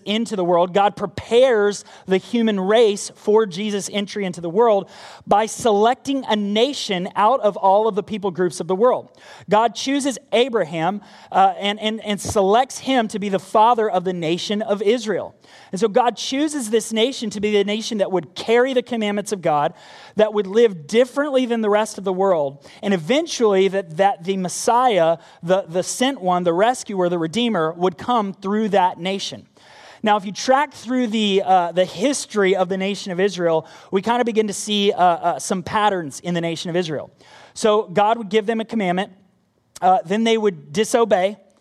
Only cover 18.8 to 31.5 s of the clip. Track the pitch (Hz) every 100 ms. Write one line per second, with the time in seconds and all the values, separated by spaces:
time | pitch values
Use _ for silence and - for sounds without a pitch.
18.8 | - 233 208 202 202 196 160 147 151 -
19.8 | - - - - 214 208 185 208 233 175
20.8 | 143 226 247 277 294 262 247 233 214 208
21.8 | 220 - 190 185 196 170 139 143 - -
22.8 | 202 190 156 269 330 - 220 190 190 190
23.8 | 170 156 196 196 170 196 180 - - 233
24.8 | 262 190 165 165 - - 170 185 180 175
25.8 | 170 - 254 254 180 180 180 170 220 254
26.8 | - 196 175 170 165 214 240 196 156 170
27.8 | 180 185 - 247 196 - 196 214 220 190
28.8 | 180 170 180 196 - 107 - _ - -
29.8 | - - 214 208 190 185 - 262 294 -
30.8 | 214 254 240 220 208 190 185